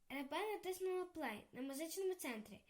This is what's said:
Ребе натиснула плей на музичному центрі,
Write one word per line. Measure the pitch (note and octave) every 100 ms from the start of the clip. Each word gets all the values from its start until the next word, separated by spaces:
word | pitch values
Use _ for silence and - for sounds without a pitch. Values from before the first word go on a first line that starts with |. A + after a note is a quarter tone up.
| -
Ребе | C4+ C4+ D#4 G#4+
натиснула | F#4+ F4+ F4+ F#4 F#4 F4+
плей | D#4+ B3+ G#3 -
на | B3
музичному | C4+ C#4 E4 F#4+ F#4+ F4+
центрі, | C#4+ A3 G#3+ G3+